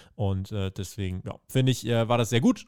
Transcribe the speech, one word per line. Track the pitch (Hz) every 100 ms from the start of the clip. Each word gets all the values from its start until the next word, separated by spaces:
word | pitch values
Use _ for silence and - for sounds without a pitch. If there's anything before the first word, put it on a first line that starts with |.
| - -
Und, | 98 95 98
äh, | 104 95
deswegen, | - 92 - 95 92 104
ja, | - _
finde | 131 131
ich, | 123 113
äh, | 117 113
war | 120
das | 113
sehr | 120
gut. | 180 -